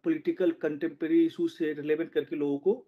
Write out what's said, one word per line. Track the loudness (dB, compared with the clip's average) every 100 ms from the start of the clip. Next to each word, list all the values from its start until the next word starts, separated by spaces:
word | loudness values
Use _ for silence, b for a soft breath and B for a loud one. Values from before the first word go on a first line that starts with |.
political | -2 -2 -2 0 0
contemporary | 0 -4 -4 -6 -4 2 4 4
इशू | 2 -4
से | -2 -4
relevant | -4 -2 -2 0
करके | -2 -2 -2
लोगों | -2 0
को | 0 0